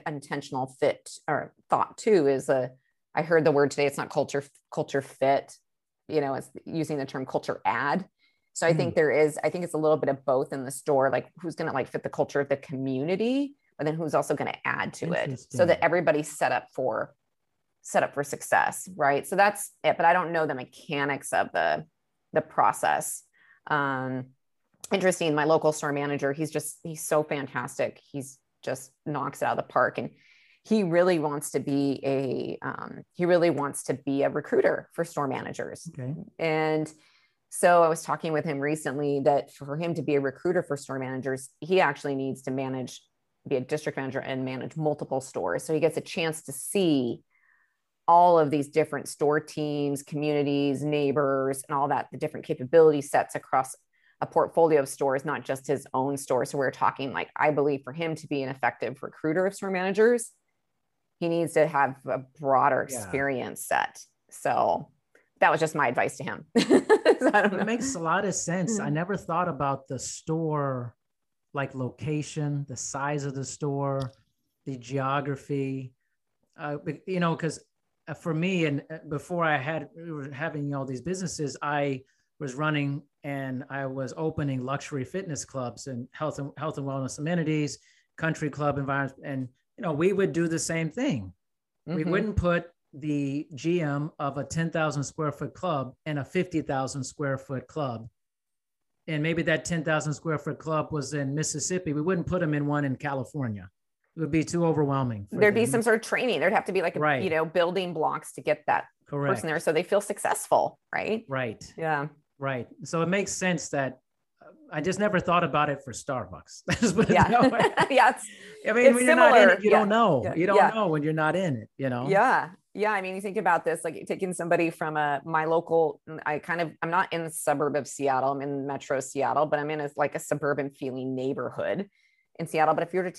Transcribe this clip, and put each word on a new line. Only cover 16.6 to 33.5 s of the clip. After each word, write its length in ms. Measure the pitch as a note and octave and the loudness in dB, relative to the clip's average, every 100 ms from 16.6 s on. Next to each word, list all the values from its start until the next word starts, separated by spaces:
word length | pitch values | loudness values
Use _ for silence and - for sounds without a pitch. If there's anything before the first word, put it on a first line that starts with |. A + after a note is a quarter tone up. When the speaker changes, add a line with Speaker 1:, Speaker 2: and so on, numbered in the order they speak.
| - | -4
Speaker 1:
for, 400 | - B2+ A2 - _ _ _ _ _ _ _ | -4 -4 -2 -6 _ _ _ _ _ _ _
set 180 | - F#3 | -4 0
up 100 | - | 0
for 80 | C#3 | -2
success, 680 | C#3+ - - E2 - - - | -6 -8 0 2 2 -2 -10
right? 320 | F#3 C#3 C#3 - | 0 2 2 0
So 80 | |
that's 380 | F#3+ G3+ G#3 - _ | 2 2 2 -8 _
it, 140 | D3+ - | 0 4
but 100 | E3+ | 4
I 60 | |
don't 180 | F3+ E3 | 4 2
know 140 | E3+ D#3 | 0 0
the 80 | |
mechanics 800 | C3 B2+ - - C#3+ C#3+ C#3 - | -4 -10 -14 -6 -2 -2 -4 -2
of 180 | - - | -2 0
the, 320 | F2 D#2+ D#2 - _ _ _ _ | 0 0 0 -4 _ _ _ _
the 100 | D#3 | -4
process. 800 | - - A2 - D#2 C#2+ - - - _ _ _ - | -2 2 2 2 0 0 -2 -10 -16 _ _ _ -4
Um, 600 | D3+ C#3 C3 C3 C3 C3 _ _ _ _ _ - | -2 0 -2 -4 -6 -8 _ _ _ _ _ -4
interesting, 420 | G3 F#3 F3+ E3 | 0 2 2 0
my 100 | D3 | 2
local 280 | D3 D#3+ D#3 | 4 4 2
store 200 | D3+ D3+ | 0 -2
manager, 400 | C#3+ C#3+ C#3+ C#3 | -2 -2 -2 -2
he's 180 | C#3+ D3+ | -2 -4
just, 280 | D3+ - - | -6 -8 -10
he's 220 | E3+ D#3+ | -14 -10
so 200 | - D3+ | 0 0
fantastic. 760 | D3+ D3 C3+ B2+ C3 - A#2+ - _ | 0 -4 -6 -6 -6 -4 -4 -6 _
He's 260 | C#3+ C3 - _ _ | -12 -12 -16 _ _
just 300 | C3+ C3 - _ D#3 | -8 -8 -10 _ -6
knocks 360 | D3 C#3 - | -4 -6 -4
it 40 | B2+ | -2
out 120 | A#2 | -2
of 80 | - | 0
the 60 | |
park. 260 | C3+ A#2+ - | 2 2 0
And 120 | - - _ _ _ _ | -8 -12 _ _ _ _
he 200 | - A3 | 0 2
really 340 | F3+ F3 F3+ E3+ | 4 4 6 4
wants 320 | D3 D3 - | 0 -2 -4
to 60 | C#3+ | -4
be 420 | C#3+ C#3 C#3 C3+ | 0 0 0 0
a, 540 | C3+ C3+ C3 B2+ E3 - | -2 0 -2 -4 -4 -6
um, 400 | - - - - - | -8 -8 -12 -14 -10
he 100 | - F3 | 0 4
really 240 | F3 | 6
wants 340 | E3+ | 4